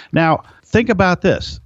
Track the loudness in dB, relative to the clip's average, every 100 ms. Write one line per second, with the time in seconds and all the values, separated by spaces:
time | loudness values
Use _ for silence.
0 | -6 -2 0 0 -6 -20 _ -2 0 0
1 | 0 0 0 0 -4 -12